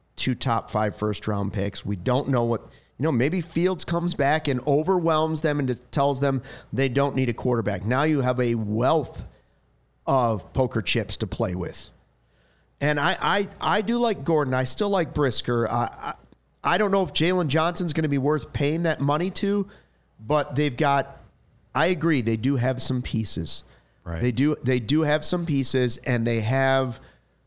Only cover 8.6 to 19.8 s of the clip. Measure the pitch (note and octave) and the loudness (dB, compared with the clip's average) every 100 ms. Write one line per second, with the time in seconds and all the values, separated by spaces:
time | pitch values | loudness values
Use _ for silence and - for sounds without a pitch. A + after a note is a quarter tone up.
8.6 | G#2 A2 B2+ D#3+ - - - - _ _ | -2 0 2 2 -2 -8 -16 -20 _ _
9.6 | _ _ _ _ - C3+ A#2+ G#2+ - A#2+ | _ _ _ _ 0 2 2 0 -4 -2
10.6 | B2+ A2+ - A#2 G#2 - G2+ - G#2+ F2+ | 0 0 -2 -2 -2 -4 -4 -2 -4 -4
11.6 | D#2+ - - - _ _ _ _ _ _ | -6 -10 -16 -20 _ _ _ _ _ _
12.6 | _ - D3 D3 D3+ F#3+ D3+ G3 G3+ - | _ -2 0 2 0 2 2 0 0 -4
13.6 | C#3+ F#3 G3+ A#3+ A#3 F#3 C3+ D#3 C3+ B2+ | 0 0 2 0 0 0 0 2 2 0
14.6 | B2+ - G#3 G3 D3 C#3+ C#3 - - A#2+ | 0 0 0 0 0 0 0 0 0 0
15.6 | A2 A#2 A#2 - - - - _ _ _ | 2 0 -2 -4 -10 -12 -16 _ _ _
16.6 | - F3+ G#3 G3 F3 - E3 F#3 D#3+ D3+ | 0 2 2 2 0 2 2 2 2 2
17.6 | E3 E3+ F3 D3+ D#3 C#3+ C3+ D3+ D3 - | 2 0 -2 0 0 0 0 0 -2 -2
18.6 | C#3+ D#3+ E3+ D3+ C#3 D3+ F#3 - G3 G3+ | 0 0 0 0 0 0 -2 -2 0 0
19.6 | G3 - | -2 -10